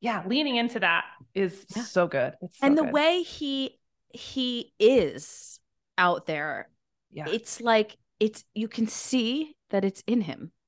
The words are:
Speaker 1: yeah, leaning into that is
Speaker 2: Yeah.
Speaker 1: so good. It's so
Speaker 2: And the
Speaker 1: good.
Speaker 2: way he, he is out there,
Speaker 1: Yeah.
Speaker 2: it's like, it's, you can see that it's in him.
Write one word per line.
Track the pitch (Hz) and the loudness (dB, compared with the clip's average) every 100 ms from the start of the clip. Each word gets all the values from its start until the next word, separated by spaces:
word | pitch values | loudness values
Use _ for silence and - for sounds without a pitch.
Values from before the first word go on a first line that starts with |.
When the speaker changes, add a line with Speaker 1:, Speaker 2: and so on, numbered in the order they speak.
Speaker 1:
yeah, | 233 214 185 | -6 -4 -2
leaning | 262 294 | -2 0
into | 240 233 233 | 0 -2 0
that | 175 170 - - - | 2 0 -2 -14 -10
is | 196 185 - - | -2 -2 -4 -10
Speaker 2:
Yeah. | 220 | -8
Speaker 1:
so | 233 185 175 | -2 0 0
good. | 135 127 - | 0 -2 -4
It's | 180 - | -16 0
so | 269 | 2
Speaker 2:
And | 302 | 4
the | |
Speaker 1:
good. | 294 | 2
Speaker 2:
way | 294 320 359 | 2 2 2
he, | 339 - 285 269 262 _ _ _ _ | -2 -8 -6 -4 -6 _ _ _ _
he | 247 - 269 247 240 - - | -18 -10 -4 -2 -4 -6 6
is | 214 262 156 131 - - - - _ _ _ - | 8 8 4 -4 -12 -12 -12 -16 _ _ _ 2
out | 180 175 - | 4 2 -2
there, | 151 151 113 - _ _ _ _ | -6 -4 -8 -12 _ _ _ _
Speaker 1:
Yeah. | - 151 | -10 -4
Speaker 2:
it's | 220 - - | -4 -6 -4
like, | 233 220 214 - _ - | 2 4 2 -6 _ -2
it's, | 214 - - | -2 -2 -12
you | 214 220 | -8 -6
can | - 220 | -2 -2
see | - - 254 226 277 311 - - | -2 -2 0 0 -2 -6 -12 -4
that | 196 | 0
it's | 196 - - | 0 -4 -2
in | 240 | 0
him. | 160 - 165 _ | 0 -8 -14 _